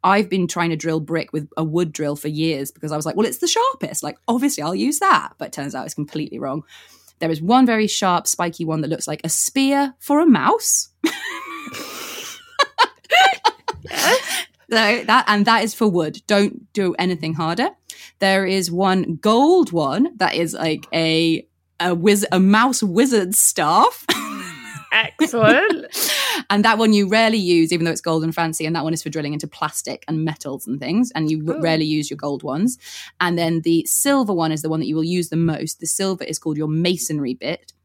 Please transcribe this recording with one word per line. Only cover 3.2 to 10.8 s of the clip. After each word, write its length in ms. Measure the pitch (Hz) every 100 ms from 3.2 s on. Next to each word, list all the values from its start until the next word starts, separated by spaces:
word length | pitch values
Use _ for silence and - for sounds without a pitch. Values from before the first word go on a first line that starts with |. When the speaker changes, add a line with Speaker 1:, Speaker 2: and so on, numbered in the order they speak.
| 214
Speaker 1:
it's 120 | -
the 80 | 339
sharpest. 560 | - 508 523 - -
Like, 160 | - - -
obviously 360 | 240 277 277
I'll 120 | 151
use 240 | 190 233 311
that." 340 | 392 233 - _
But 100 | -
it 40 |
turns 220 | - 143
out 100 | 131
it's 100 | -
completely 440 | - 147 156 151 117
wrong. 260 | 135 143 - - - _ _ _
There 100 | 165
is 100 | 156
one 260 | 170 247 254
very 200 | 220 214
sharp, 400 | - 196 175 -
spiky 380 | - 175 160
one 160 | 160 156
that 80 | 151
looks 180 | 156 -
like 140 | 151
a 60 | -
spear 680 | - - 269 269 277 277 -
for 220 | - 294
a 60 | 330
mouse. 600 | 196 135 440 - -